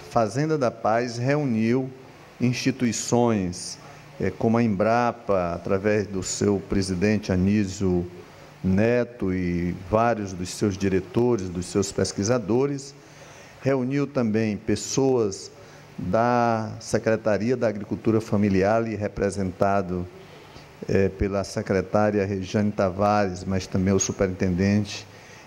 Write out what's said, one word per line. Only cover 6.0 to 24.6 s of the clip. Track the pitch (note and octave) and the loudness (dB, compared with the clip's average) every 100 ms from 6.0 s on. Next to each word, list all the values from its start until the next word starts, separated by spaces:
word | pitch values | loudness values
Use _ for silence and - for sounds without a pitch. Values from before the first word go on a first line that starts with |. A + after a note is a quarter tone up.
| G2 | 0
do | F#2+ | -4
seu | F2+ - G#2 G2 - | -6 0 0 0 0
presidente | G2+ F#2 F2 G2+ G#2+ G#2 | -2 -2 0 2 2 0
Anísio | F#2 F#2+ G#2+ F#2+ F#2 F#2+ F2+ F2 - - - - - | 2 2 2 0 -2 0 0 -2 -10 -20 -20 -20 -6
Neto | F#2+ F#2+ A2+ B2 A#2+ - G2 | 0 2 4 2 -2 -4 -2
e | F#2 F2 F2 F2 F2+ F2+ | -2 0 -2 -2 -4 0
vários | A2 A#2+ G#2+ G2 | 2 2 0 -4
dos | F#2 F2+ | -6 -8
seus | - G#2+ F#2+ | -2 -2 0
diretores, | G2 F#2 - A#2 B2 A#2 F#2 | 2 0 0 0 2 0 -2
dos | F2 F2 | -6 -2
seus | G2+ F#2+ | -2 -2
pesquisadores, | - F#2+ - G2+ B2+ F#2+ A#2 C#3 C#3 - - - - - - - - | -2 -2 -2 -2 0 0 0 0 -2 -10 -20 -20 -20 -20 -20 -20 -4
reuniu | C3+ C3+ B2+ C#3+ C#3 | 0 0 0 -2 -2
também | C3+ A#2 G#2+ A2 G2 | 0 0 2 0 -2
pessoas | - G#2 - - C3+ B2+ G#2 F#2+ - - - - - - | -2 -2 -2 0 2 2 0 -4 -12 -20 -20 -20 -18 -10
da | F2+ A2 A#2+ A#2+ A#2 A2+ G#2+ A2 | -2 2 4 4 2 0 -2 -8
Secretaria | - A2 A2+ A2 A2+ G2 A2+ B2+ | -4 -2 2 0 2 0 0 0
da | A#2 | 0
Agricultura | G#2 G2 G#2 A#2 A2 | -2 -6 -4 0 0
Familiar, | G#2+ G2+ G#2 F#2+ F#2+ A2+ A2+ | 2 2 4 4 4 2 0
e | G2+ | -4
representado, | G2+ - G2+ F#2+ F#2 F2+ G2+ G2+ F2+ F2+ F2+ - - - - - - - - | -4 -2 -2 -2 -4 0 2 2 0 -4 -6 -12 -20 -20 -20 -20 -20 -12 0
é, | G#2 F#2+ | 2 2
pela | - G2+ G2 | 0 -2 -2
secretária | F#2+ A2 G#2 F#2+ F2 G#2 G#2+ G2+ | -4 -4 0 0 2 2 2 2
Regiane | F#2+ G2 F#2 A2+ G#2 | 0 -2 -2 0 0
Tavares, | G#2 G2 F2 G#2 G#2 G2+ F2+ | 0 0 2 2 2 0 -4
mas | F#2 F#2+ - | -4 -4 -2
também | G2 F#2 | 0 2
o | F#2+ | 2
superintendente, | - - G2 F2+ F#2+ F2 | 0 0 -2 0 0 2